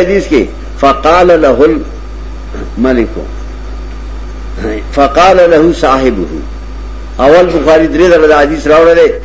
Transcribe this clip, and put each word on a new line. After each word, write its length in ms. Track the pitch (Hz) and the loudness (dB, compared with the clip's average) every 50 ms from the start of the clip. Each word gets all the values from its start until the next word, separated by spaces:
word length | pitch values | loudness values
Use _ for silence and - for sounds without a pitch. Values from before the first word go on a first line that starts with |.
حدیث 220 | 180 185 202 190 - | 4 2 0 -2 -2
کې، 160 | - 151 117 - - - - - - - - | 0 0 0 0 -2 -6 -12 -14 -12 -4 0
«فقال 460 | 139 139 131 - - 156 170 180 180 180 170 156 | 0 0 0 2 2 2 4 4 4 4 4 4
له 180 | 147 135 120 123 151 165 160 139 101 - - - - - - - - - - - - - - - - - - | 4 2 2 4 2 2 2 0 -6 -10 -12 -14 -14 -14 -14 -12 -12 -12 -12 -14 -14 -12 -12 -12 -12 -8 -6
الملک، 380 | 107 123 131 127 117 107 - - 90 - - - - - - - - - - - - - - - - - - - - - - - - - - - - 107 107 110 107 104 - - | -2 -2 0 0 0 -2 -4 -6 -10 -10 -10 -10 -12 -12 -12 -12 -12 -12 -12 -12 -12 -12 -12 -12 -12 -12 -12 -12 -12 -12 -12 -12 -12 -12 -12 -10 -8 -8 -6 -6 -8 -8 -4 -2
فقال 420 | 139 139 - - 165 180 190 185 185 175 175 | 0 0 2 2 4 4 4 6 6 4 4
له 220 | 165 151 160 175 151 | 4 4 4 2 2
صاحبه.» 600 | - 151 131 135 135 131 127 110 95 85 - - - - - - - - - - - - - - - - - - - | 0 0 0 0 2 0 0 -2 -2 -4 -6 -8 -10 -10 -10 -12 -12 -14 -14 -12 -12 -12 -12 -12 -12 -14 -10 -4 0
اول 260 | 127 143 165 180 180 170 165 | 2 4 4 4 4 2 0
بخاری 340 | 156 135 156 156 160 160 | 0 2 2 2 2 2
درې 180 | 147 139 156 180 180 | 0 0 2 2 4
ځله 160 | 170 156 156 | 4 4 4
دا 100 | 151 151 147 | 4 4 4
حدیث 260 | 147 147 160 147 151 | 2 0 -2 -2 0
راوړل 280 | 147 151 165 165 170 165 | 2 4 4 4 4 4
دی، 140 | 170 160 135 - - | 4 4 2 0 -2